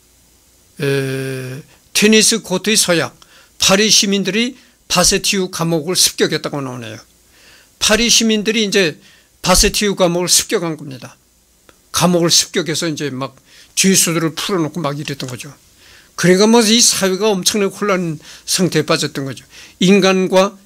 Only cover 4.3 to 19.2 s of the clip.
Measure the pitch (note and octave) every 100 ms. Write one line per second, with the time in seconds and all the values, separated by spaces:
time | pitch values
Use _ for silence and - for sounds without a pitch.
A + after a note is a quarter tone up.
4.3 | G#3 A#3+ B3 _ _ _ F3+ F3 G3 F#3+
5.3 | G3+ F#3 - E3 E3 D3 F3+ - - -
6.3 | D#3+ D3+ C#3+ C3 B2 A2+ G#2+ - _ _
7.3 | _ _ - _ _ - G#3+ A#3 - A3+
8.3 | A3 G3+ A3+ G#3 G3 E3+ - - _ _
9.3 | _ - F3+ G#3 G3+ G#3 F#3+ F3+ E3+ F3
10.3 | - - A3 E3+ D3+ D3 C3 B2+ - _
11.3 | _ _ _ _ _ _ - F3 F3 E3+
12.3 | - - G3+ E3 D3 E3+ D3 C#3+ B2+ C3+
13.3 | - _ - - - F#3+ F#3 - E3 D#3+
14.3 | D#3 - F#3+ D3+ F3 C#3+ D3 D3+ C#3 C3
15.3 | B2+ D3 - _ _ - - _ - F3
16.3 | F3+ G#3+ A#3 G#3 A#3 - - F#3+ F#3 A3
17.3 | G3 E3+ G#3+ G3 G3 G#3 F#3 E3+ D3+ -
18.3 | - - - E3+ D#3 D3+ D#3+ D#3 D3